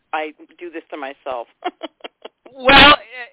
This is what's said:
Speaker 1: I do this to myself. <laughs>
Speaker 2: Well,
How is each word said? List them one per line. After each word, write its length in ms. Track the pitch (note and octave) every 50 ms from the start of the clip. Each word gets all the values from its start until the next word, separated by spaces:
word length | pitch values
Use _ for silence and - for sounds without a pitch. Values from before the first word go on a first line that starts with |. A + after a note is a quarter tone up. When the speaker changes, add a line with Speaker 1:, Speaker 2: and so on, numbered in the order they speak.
| _ _
Speaker 1:
I 220 | - D#3 D#3 D#3 D3 _ E3 _ D#3 -
do 120 | F3 E3+
this 140 | D3+ D#3+ - _
to 60 | E3+
myself. 520 | D#3 C#3 C3+ C#3 _ - C#3 B2+ A#2+ - _ _ _
<laughs> 80 | - F4+ - _ - - _ _ - - _ _ - - _ _ _ -
Speaker 2:
Well, 460 | B3+ C4+ B3+ C4 C#4 C#4 C#4+ D4 D4 - G#3 A3 A#3+ B3+ A#3+ A3+